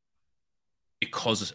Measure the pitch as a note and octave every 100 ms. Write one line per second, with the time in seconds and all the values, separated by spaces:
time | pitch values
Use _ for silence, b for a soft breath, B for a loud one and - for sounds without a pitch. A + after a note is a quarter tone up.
0 | _ _ _ _ _ _ _ _ _ _
1 | - - A#2+ A2 G2